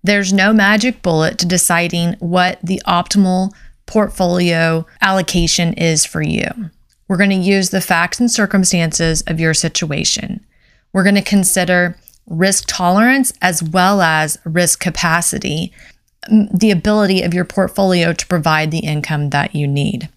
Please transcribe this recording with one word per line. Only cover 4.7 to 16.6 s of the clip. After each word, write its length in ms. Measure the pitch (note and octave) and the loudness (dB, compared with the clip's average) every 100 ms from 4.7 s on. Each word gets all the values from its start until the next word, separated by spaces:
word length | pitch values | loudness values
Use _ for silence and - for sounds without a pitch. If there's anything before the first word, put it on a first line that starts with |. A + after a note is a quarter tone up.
| E3 E3 - | 0 -4 -4
allocation 720 | G3 F#3+ F3+ F#3 E3+ - E3+ | 0 0 0 0 0 0 -2
is 320 | - E3 D#3+ - | 0 0 0 -2
for 160 | D#3+ | -4
you. 260 | D#3 - - A#3+ F3 _ _ _ _ | -2 -2 -4 -6 -12 _ _ _ _
We're 120 | F3+ | 0
gonna 160 | G3 | 2
use 340 | F#3+ F3+ G3 F#3 | 2 2 0 0
the 140 | F#3+ | -4
facts 360 | - E3+ F3 - | -2 -2 -2 0
and 120 | A#3+ | -2
circumstances 920 | A#3 G3+ G3 F3+ F3+ E3 - E3 D#3+ - | 0 0 2 2 0 0 0 0 -2 -4
of 120 | D#3+ | -2
your 140 | D#3+ | 0
situation. 880 | D#3 E3 - D#3 C#3+ - - - - _ _ _ _ _ | 0 -2 -4 -4 -4 -2 -4 -6 -10 _ _ _ _ _
We're 100 | F#3+ | 0
gonna 160 | F#3+ G3+ | 2 2
consider 760 | G3 G3+ F#3 - F3+ F3+ F3 F3 - _ _ | 2 0 2 0 2 2 0 -4 -20 _ _
risk 380 | E3 F#3+ F#3+ - | 0 2 0 -4
tolerance 680 | - F3 F#3+ A#3 C4+ B3+ - | -2 2 4 4 4 0 -2
as 200 | F#3 D#3+ | -2 -2
well 380 | E3 F3+ F#3 G3+ | -2 2 2 2
as 380 | E3 D#3 D#3 - | 2 0 -2 -4
risk 360 | - D#3+ F3 - | -4 -2 0 0
capacity, 920 | F3+ - E3+ E3 E3 - - D3+ F3+ - - _ _ _ - | -4 -2 0 0 0 -4 -4 -6 -6 -12 -20 _ _ _ 2
m-, 180 | G#3+ G#3 | 2 4
the 200 | F3+ | 2